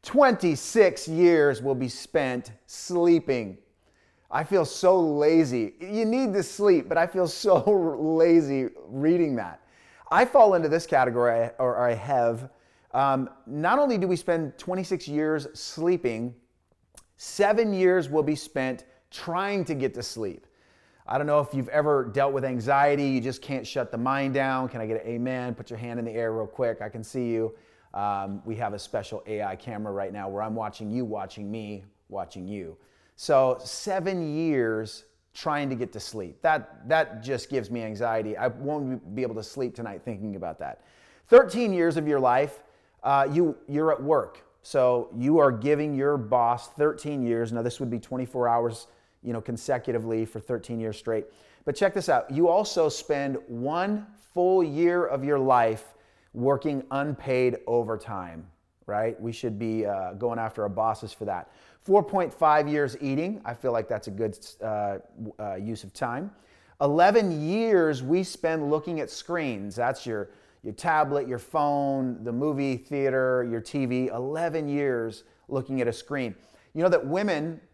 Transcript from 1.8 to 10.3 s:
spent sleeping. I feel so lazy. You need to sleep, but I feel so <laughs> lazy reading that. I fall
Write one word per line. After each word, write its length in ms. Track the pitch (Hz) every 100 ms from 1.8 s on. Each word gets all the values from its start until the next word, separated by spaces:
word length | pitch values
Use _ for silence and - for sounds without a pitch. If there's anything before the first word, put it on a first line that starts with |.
| 127
spent 640 | - - 160 131 123 - 107 _
sleeping. 920 | - - 175 175 165 - 127 104 92 _ _ _ _ _ _ _
I 140 | 135
feel 200 | 160 196
so 340 | 151 - 180 185
lazy. 760 | 165 147 147 165 143 123 107 -
You 240 | 185 214
need 280 | 220 247 254
to 80 | 196
sleep, 460 | - - 202 175 -
but 100 | 165
I 80 | 170
feel 220 | 190 175
so 340 | - - 170
<laughs> 540 | 202 202 165 139 156 160
lazy 500 | 165 170 143 135 127 - 82
reading 500 | 131 151 175 160 123
that. 240 | 90 78 _ _ _ - -
I 120 | 175
fall 300 | 247